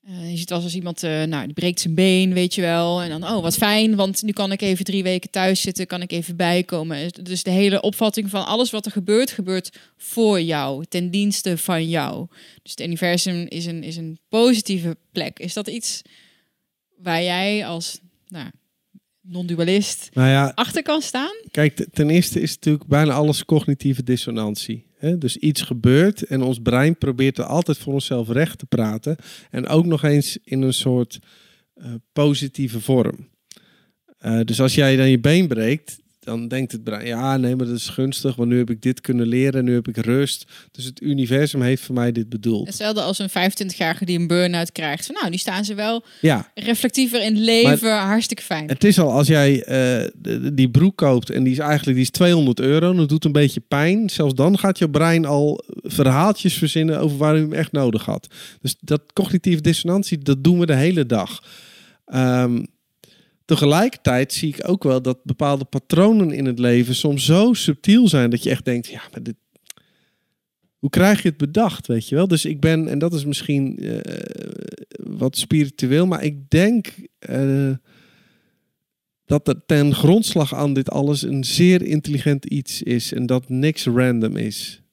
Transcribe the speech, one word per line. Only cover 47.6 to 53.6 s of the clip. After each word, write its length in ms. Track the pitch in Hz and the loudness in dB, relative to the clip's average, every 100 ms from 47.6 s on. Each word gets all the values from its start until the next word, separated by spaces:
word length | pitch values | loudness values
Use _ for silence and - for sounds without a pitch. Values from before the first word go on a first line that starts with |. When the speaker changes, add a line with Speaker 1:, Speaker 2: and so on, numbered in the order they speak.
| 233 226 220 | 6 4 2
Speaker 2:
Maar 180 | 214 196 | 0 2
Speaker 1:
hartstikke 380 | 220 226 - | 0 -2 -8
fijn." 240 | - 160 151 | -6 -6 -4
Speaker 2:
het 160 | 135 | 2
is 160 | 202 185 | 4 6
al, 120 | 156 | 4
als 160 | 123 147 | 4 4
jij, 360 | 151 143 139 | 6 4 2
eh, 460 | - 131 127 123 - - | 0 0 2 0 -2 -6
de, 240 | - 120 | -6 -4
de, 120 | 127 | -2
die 160 | 143 131 | 2 4
broek 280 | 117 180 - | 6 4 4
koopt 320 | 147 127 - | 2 2 0
en 140 | 123 | -2
die 100 | 131 | 0
is 60 | 127 | 0
eigenlijk, 340 | 147 151 143 127 | 0 0 2 0
die 80 | 127 | 0
is 60 | |
tweehonderd 480 | - 175 175 139 117 | 2 4 6 4 2
euro, 340 | 131 151 175 | 2 2 2
dat 160 | 180 151 | 2 2
doet 160 | 156 156 | 2 2
een 60 | |
beetje 280 | 147 143 | 4 2
pijn. 500 | - | 0